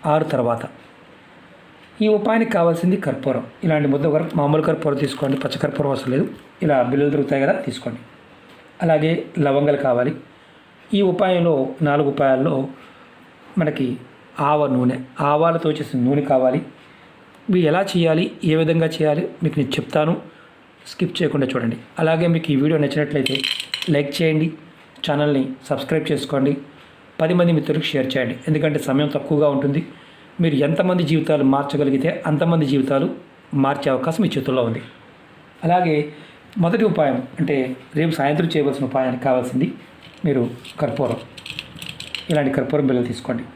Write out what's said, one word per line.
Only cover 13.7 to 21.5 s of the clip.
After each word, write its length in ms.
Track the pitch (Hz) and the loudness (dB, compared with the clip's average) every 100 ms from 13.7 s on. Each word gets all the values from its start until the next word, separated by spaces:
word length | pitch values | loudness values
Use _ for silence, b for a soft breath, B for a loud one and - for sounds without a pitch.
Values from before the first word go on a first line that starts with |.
| 147 131 123 - - - - | -2 -4 -6 -12 -20 -18 -4
ఆవ 260 | 139 151 143 | 0 2 2
నూనె, 280 | 127 123 127 - - | 2 0 -2 -10 -4
ఆవాలతో 520 | 143 151 165 165 160 | 0 2 2 2 -2
చేసిన 280 | 151 147 131 | -4 -4 -2
నూనె 220 | 123 143 | 0 0
కావాలి. 400 | 139 131 127 143 - - B B B B - - - | 2 2 4 0 -6 -18 B B B B -20 -12 0
ఇవి 100 | 180 | 2
ఎలా 220 | 160 175 | 4 2
చేయాలి, 500 | 190 180 165 160 185 - | 0 2 2 2 0 -2
ఏ 120 | 165 160 | 0 2
విధంగా 300 | 160 165 160 | 2 2 0
చేయాలి 440 | 160 156 147 - - | 0 0 0 -4 -4
మీకు 160 | 160 156 | -2 0
నేను 120 | 127 | -2
చెప్తాను, 460 | - - 156 156 190 - B B B - - - | -4 -2 0 0 -2 -6 B B B -20 -20 -20
స్కిప్ 360 | - 170 - | -6 -4 -2
చేయకుండా 240 | 156 147 | -2 0
చూడండి. 300 | 131 | 0